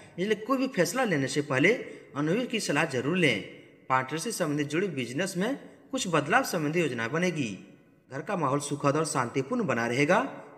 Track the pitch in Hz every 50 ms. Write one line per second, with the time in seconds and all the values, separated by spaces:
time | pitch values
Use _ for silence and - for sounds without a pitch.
0 | - - - - 185 214 220 202 214 226 269 254 269 254 - - 170 175 - 254
1 | 262 220 170 143 135 127 - 147 143 - 135 131 147 190 247 262 - - - -
2 | - - - 135 151 156 175 240 254 247 - 214 185 - 151 143 165 160 135 123
3 | 113 143 175 185 170 139 113 98 87 - - - - - - - - - 131 131
4 | 127 123 151 160 160 233 208 - 180 151 143 151 143 139 143 165 202 196 147 135
5 | 123 110 123 147 190 185 - 170 190 240 277 - - - - - - - - 254
6 | - 190 165 151 143 143 214 254 262 - - 170 151 143 160 180 165 139 123 117
7 | 113 113 135 165 180 185 165 151 127 107 95 - - - - - - _ _ _
8 | _ - 127 139 135 - 202 180 156 131 135 143 143 - 147 139 - 143 139 156
9 | 165 151 - 143 123 120 - 135 127 - 254 247 214 139 123 117 117 117 120 127
10 | 147 147 185 226 269 269 - - - - -